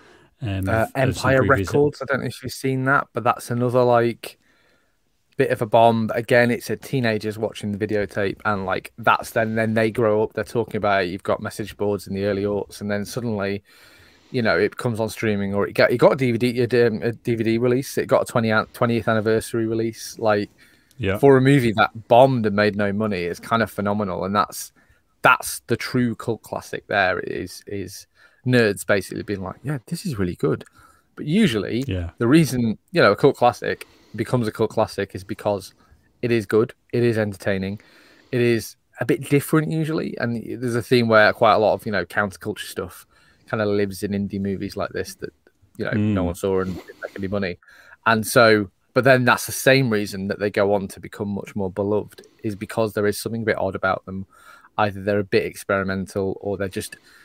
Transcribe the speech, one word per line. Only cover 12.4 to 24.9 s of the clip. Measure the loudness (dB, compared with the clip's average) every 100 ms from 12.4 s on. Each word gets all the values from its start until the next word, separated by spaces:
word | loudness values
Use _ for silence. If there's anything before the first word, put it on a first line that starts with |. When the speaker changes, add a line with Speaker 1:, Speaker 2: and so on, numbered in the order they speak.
Speaker 2:
aughts, | -2 -4 -6 -10
and | -6
then | -6
suddenly | -6 -6 -4 -4 -4 -6 -10 _ -20 -20 -20 _ _
you | -2
know, | 2 2
it | 2 0
comes | -4 -2
on | -4
streaming, | -2 -2 -2 -2
or | -2 0
it |
got, | 4 4
it | 6
got | 4
a | 4
D | 0
V | 0
D, | 0 0
it, | 2
um, | 4 2 2
a | -4
D | -4 -4
V | -2
D | 0 2
release. | 2 0 -2 -6
It | 0
got | 2
a |
twenty | 2 0 2
an-, | 0 -2
twentieth | -2 0 0 0
anniversary | 0 2 0 0 -4 -2
release. | -2 -4 -8 -14 -4
Like, | 0 0 -2 _ _ _ _ -6
Speaker 1:
Yeah. | -4 4
Speaker 2:
for | 6 8
a |
movie | 6 4 4 2
that | 0 -2 4
bombed | 8 8 4 0
and | 2
made | 2
no | 2 -2
money, | 0 -2 -2
it's | -4 -6
kind | -2 0
of | 0
phenomenal. | -2 -2 -2 -2 -4
And | -2
that's, | 0 0 -4 -14 _ _